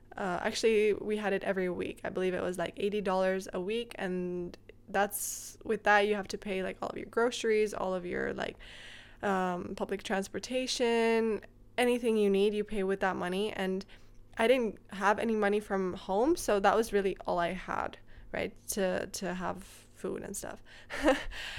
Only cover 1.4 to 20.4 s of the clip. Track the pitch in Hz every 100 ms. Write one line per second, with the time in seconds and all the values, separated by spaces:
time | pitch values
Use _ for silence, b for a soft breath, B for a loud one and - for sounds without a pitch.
1.4 | - 190 180 180 180 - - 185 185 180
2.4 | 185 180 170 - 202 208 190 190 190 190
3.4 | 190 185 180 226 233 - 185 185 180 180
4.4 | 175 - - - - 190 202 - - -
5.4 | - - - 214 208 208 208 208 - 226
6.4 | 214 190 185 190 - - - 226 240 240
7.4 | 226 214 214 - 190 185 175 190 - -
8.4 | - - B B B B B B 208 190
9.4 | 185 180 - 202 208 196 - 196 196 -
10.4 | - 254 254 - 240 233 226 226 226 202
11.4 | - - - - 247 240 233 220 202 196
12.4 | 208 208 202 214 190 196 190 - 180 185
13.4 | 214 - 190 190 - B B - - -
14.4 | 226 262 226 - - 196 190 214 226 220
15.4 | 202 208 208 190 185 185 - 196 269 339
16.4 | - 208 202 196 226 202 190 - - 175
17.4 | 175 185 - - - - b b - -
18.4 | 185 - - - 185 185 - - 180 180
19.4 | 175 185 - - - - 185 - - 196